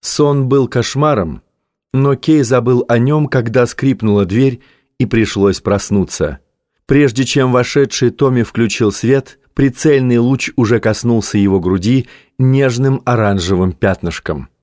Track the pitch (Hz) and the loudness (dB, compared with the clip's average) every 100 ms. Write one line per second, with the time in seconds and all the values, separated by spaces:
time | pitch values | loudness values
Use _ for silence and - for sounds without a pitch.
0 | - - 147 143 131 139 127 123 113 135 | -8 -2 0 0 0 0 0 -2 -4 -2
1 | 151 135 82 71 _ _ _ _ _ 131 | 0 0 -4 -8 _ _ _ _ _ -2
2 | 139 135 - 156 117 127 117 123 - 117 | 0 0 2 2 2 0 2 0 2 0
3 | 127 151 147 131 117 127 120 - 135 120 | 2 0 0 -2 0 0 0 0 -2 0
4 | 110 104 95 107 135 120 _ _ _ _ | 0 0 0 2 0 -2 _ _ _ _
5 | 120 117 107 - 98 90 - 98 - 101 | -2 0 0 2 0 0 -2 -4 0 -2
6 | 92 - 76 73 _ _ _ _ - 143 | -2 -4 -6 -6 _ _ _ _ 0 2
7 | 143 113 127 139 131 123 123 143 139 - | 2 0 -2 0 2 2 0 0 0 0
8 | 120 - 139 127 113 - 113 - 107 98 | -2 0 0 0 -2 -2 -2 0 -2 0
9 | 113 135 - - _ - 135 123 156 143 | 0 0 -2 -20 _ -2 -2 0 0 2
10 | 127 120 120 135 - - 113 117 110 107 | 2 2 2 0 -4 -2 0 2 0 -2
11 | 120 117 101 104 101 95 87 95 98 131 | 0 -2 0 0 2 2 0 -2 0 0
12 | 120 - _ _ 127 135 135 120 135 135 | -2 -14 _ _ 0 2 0 0 0 -2
13 | - 120 104 98 87 95 92 90 101 92 | -2 0 0 0 0 0 0 0 -2 -2
14 | 85 - - 78 - _ | -6 -8 -8 -10 -10 _